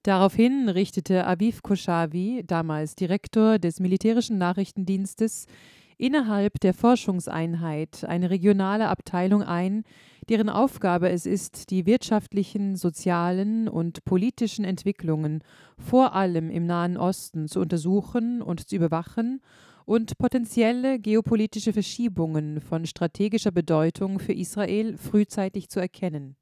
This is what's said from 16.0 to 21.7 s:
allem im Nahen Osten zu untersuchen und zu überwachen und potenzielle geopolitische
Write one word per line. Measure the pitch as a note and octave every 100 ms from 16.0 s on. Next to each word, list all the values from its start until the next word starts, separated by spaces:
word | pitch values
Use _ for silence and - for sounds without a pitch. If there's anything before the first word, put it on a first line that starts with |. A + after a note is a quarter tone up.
| C4 F#3+
allem | F#3+ E3+ D#3+
im | E3+ E3+
Nahen | F3 F3 F3+
Osten | F3+ F#3+ - D#3+ D3+
zu | F#3+
untersuchen | E3+ E3+ D#3 G3+ - A#3+ A#3 A#3+
und | G#3+ E3+ -
zu | G3
überwachen | E3 D#3+ E3+ - A#3 C4 _ - - _ -
und | A3+ A3+ -
potenzielle | B3 B3+ A3+ - A3+ B3 C4 C4
geopolitische | G#3 A3 G#3 A3+ G#3+ A3 A3